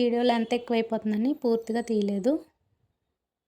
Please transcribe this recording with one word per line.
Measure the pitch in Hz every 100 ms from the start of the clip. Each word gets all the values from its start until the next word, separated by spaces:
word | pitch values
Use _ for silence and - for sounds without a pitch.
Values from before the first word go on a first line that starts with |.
వీడియో | 240 240 247
లెంత్ | 233 226 240
ఎక్కువైపోతుందని | 240 233 226 220 214 214 240 294
పూర్తిగా | 240 233 226 226 233
తీయలేదు, | 220 202 202 208 320 - _ _ _ _ _ _ _ _ _